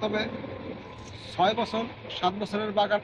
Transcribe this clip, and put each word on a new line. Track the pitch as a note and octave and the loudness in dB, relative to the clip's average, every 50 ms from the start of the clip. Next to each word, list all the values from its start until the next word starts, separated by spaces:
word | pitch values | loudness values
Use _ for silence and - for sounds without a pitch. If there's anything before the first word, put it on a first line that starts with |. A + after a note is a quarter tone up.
তবে | G#3+ G#3+ G#3 G#3+ G#3+ A3 - - - - - - - - - - - - - - - - - - - - | 0 0 2 2 0 0 -4 -6 -8 -8 -8 -8 -8 -8 -8 -10 -10 -12 -14 -14 -14 -14 -12 -12 -12 -8
ছয় | - - - G3+ A3 | 0 4 4 4 6
বছর, | A3+ A3 - - A3 A#3 A3 - - - - | 4 0 0 0 -2 -2 -2 -6 -10 -10 -10
সাত | - - F#3+ F3+ F#3+ | -4 0 2 2 2
বছরের | G#3 G#3 F#3 G3+ G#3 G#3+ G#3+ | 2 -2 -2 0 0 0 2
বাগান | G3 G#3 G3+ G3 G#3 G#3 | 4 4 6 6 4 2